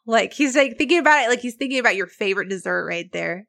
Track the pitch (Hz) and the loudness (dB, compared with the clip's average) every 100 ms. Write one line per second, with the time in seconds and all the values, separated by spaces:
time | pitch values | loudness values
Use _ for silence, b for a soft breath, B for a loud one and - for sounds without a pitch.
0 | 226 226 196 - 285 254 277 226 285 339 | 0 0 0 0 0 2 2 0 2 4
1 | 302 294 233 240 247 233 277 262 233 190 | 4 4 4 0 -4 -6 -4 0 0 0
2 | 180 - 208 196 190 190 185 180 165 170 | -4 -4 -4 -2 -4 -6 -4 -4 -4 -8
3 | 180 175 170 175 | -8 -6 -6 -6